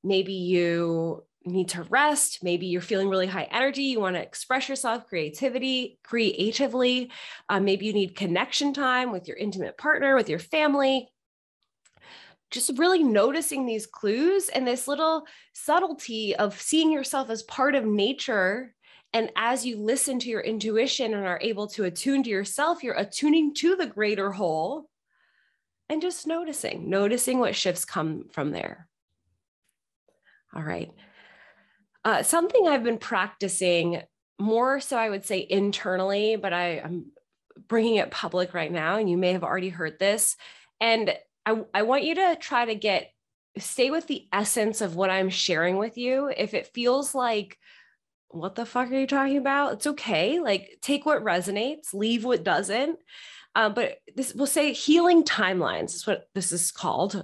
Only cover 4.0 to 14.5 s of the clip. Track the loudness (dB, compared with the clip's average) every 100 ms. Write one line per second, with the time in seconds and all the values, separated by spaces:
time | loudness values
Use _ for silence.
4 | 0 -2 -6 -10 -2 -2 -2 -4 -2 -4
5 | -4 -4 -4 -2 -2 -2 -2 -2 -4 -10
6 | -6 0 0 2 -2 0 -2 2 2 2
7 | -2 -12 -16 -14 -2 0 2 2 0 0
8 | -2 -2 0 0 0 0 -2 0 0 0
9 | -2 -6 -10 -8 -6 -6 -8 -4 0 2
10 | 4 4 2 -4 -2 0 2 2 2 0
11 | -2 _ _ _ _ _ _ _ _ _
12 | -20 -20 -20 _ _ -6 -4 2 4 6
13 | 4 6 4 2 -2 -4 -2 -4 -6 -4
14 | -2 2 4 2 0